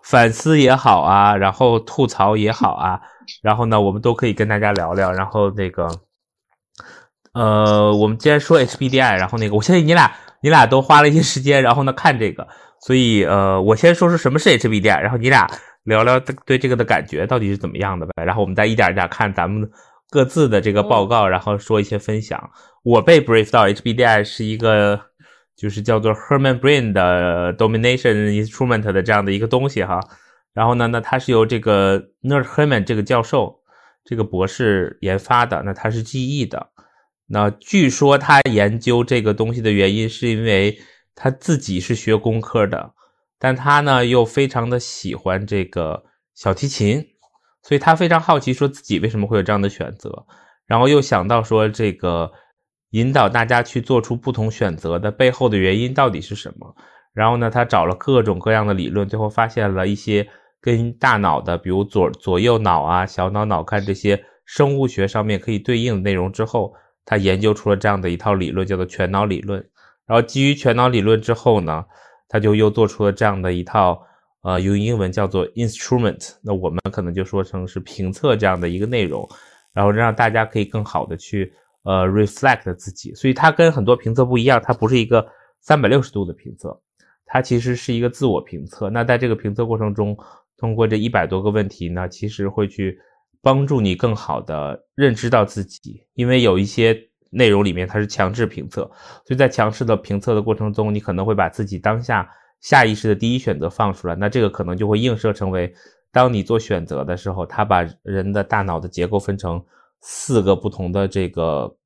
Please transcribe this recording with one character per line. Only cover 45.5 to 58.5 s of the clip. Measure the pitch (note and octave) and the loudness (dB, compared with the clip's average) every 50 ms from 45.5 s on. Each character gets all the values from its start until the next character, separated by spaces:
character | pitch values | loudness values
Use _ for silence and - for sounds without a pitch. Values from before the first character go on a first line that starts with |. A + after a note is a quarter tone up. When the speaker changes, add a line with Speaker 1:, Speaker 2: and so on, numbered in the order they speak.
| G#2 G2 F2+ | -4 -4 -4
Speaker 1:
个 | - - F2+ E2 D#2 D#2 - _ _ _ _ _ _ _ | -4 -6 -6 -6 -4 -6 -10 _ _ _ _ _ _ _
小 | - - G2 G2 | -4 -2 -2 -2
提 | - - | -2 -4
琴， | C#3 - - G#2 G2+ A#2 D3+ D3+ _ _ _ _ _ _ _ _ _ _ _ | -6 -4 0 0 0 0 -2 -4 _ _ _ _ _ _ _ _ _ _ _
所 | _ - D3 | _ -2 -2
以 | C#3 | 2
他 | - E3 D#3+ | 4 2 2
非 | D#3+ F3+ | 4 2
常 | E3 E3+ | 2 2
好 | D#3+ D#3+ - E3 C#3+ | 0 2 2 0 0
奇 | - B2+ B2+ | 0 -4 -2
说 | - C#3+ | 0 -2
自 | C#3 C#3 - | -2 -2 -8
己 | _ - G#2 D#2+ | _ -4 -4 -2
为 | E2+ A2+ | -2 -2
什 | A2+ G#2+ | -2 -2
么 | G2+ | -2
会 | G#2+ A2+ | 0 0
有 | G2+ F#2 | -2 0
这 | G2 | 0
样 | G#2+ G2+ | 0 0
的 | G2 | 0
选 | G2+ - - - - G2+ | -2 -4 -6 -12 -12 -12
择， | - - - - - - _ _ _ _ _ _ _ _ | -16 -16 -16 -16 -16 -18 _ _ _ _ _ _ _ _
然 | _ A2+ A2+ | _ 2 2
后 | B2 | 4
又 | C#3 D3 D3 | 6 4 4
想 | C3+ - - G2 F2+ | 4 2 0 0 0
到 | G2 A#2+ A#2 A2+ | 2 0 0 0
说 | - A2+ A2 G#2+ | 2 2 2 2
这 | G#2+ G#2 - A2 G#2 | 0 -2 -2 -4 -4
个 | F2+ _ - F2 E2+ E2+ E2 D#2+ _ _ _ _ _ _ _ _ _ _ _ _ | -4 _ -4 -4 -4 -4 -4 -6 _ _ _ _ _ _ _ _ _ _ _ _
引 | - A2 A#2+ C3 | -2 -2 0 2
导 | C3+ C#3+ A2+ | 2 2 2
大 | F#2+ - A#2+ A2+ | 2 2 0 0
家 | A#2 B2 A#2+ | 2 0 0
去 | A#2 - - B2+ | 0 -2 -6 -8
做 | A#2+ - C3+ A#2+ | -2 0 0 0
出 | A2 - A#2+ | 0 -2 -8
不 | A#2+ - C3+ | -6 -6 -6
同 | A#2+ - A2 A2 | -4 -4 -4 -6
选 | A2 - A#2 F#2+ E2 | -4 -4 -4 -4 -4
择 | D#2 - E2 E2+ | -6 -6 -6 -4
的 | F2 G#2 G#2+ | -4 -4 -6
背 | G#2 - C3 B2+ | -2 0 0 0
后 | B2+ - C3 A#2+ | 0 0 0 0
的 | G#2+ | 2
原 | G2 F#2 F#2 F#2+ | 2 2 2 0
因 | G#2+ A#2+ B2+ C3 | 0 -2 -2 0
到 | C#3 C3+ B2 | 0 0 0
底 | F#2+ D2+ | 0 -6
是 | - - G#2 | -10 -10 -12
什 | - - - - | -12 -12 -16 -18
么。 | - - - - _ - _ _ _ _ _ _ | -18 -20 -20 -20 _ -20 _ _ _ _ _ _
然 | G#2 A2 A2+ | 0 0 0
后 | A#2+ | 0
呢， | A#2+ A#2 A2+ | 0 -2 -2
他 | A2+ B2 A#2+ | 0 -2 -2
找 | A#2 - F#2+ E2 | 0 0 0 0
了 | F2 F2+ | 0 -4
各 | - - - C3+ B2 G#2+ | -4 -2 0 2 2 2
种 | G#2+ F#2 F2+ | 0 -4 -4
各 | - A2 | -2 0